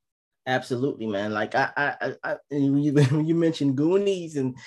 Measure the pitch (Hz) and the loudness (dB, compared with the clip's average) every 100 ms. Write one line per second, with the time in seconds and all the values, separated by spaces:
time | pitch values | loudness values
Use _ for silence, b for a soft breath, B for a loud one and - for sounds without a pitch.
0 | _ _ _ _ - 131 - 123 139 - | _ _ _ _ -4 -2 -2 -2 -2 -2
1 | 110 101 107 107 110 - 135 - 143 - | -4 -2 -2 -2 -2 0 0 0 -4 -2
2 | 135 - 151 147 - 143 139 139 147 143 | -6 -6 -6 -8 -4 0 2 2 4 4
3 | 131 151 156 165 165 160 139 135 156 190 | 4 2 2 2 2 2 0 2 2 2
4 | 202 190 165 151 131 131 | 2 -2 -4 -4 -4 -4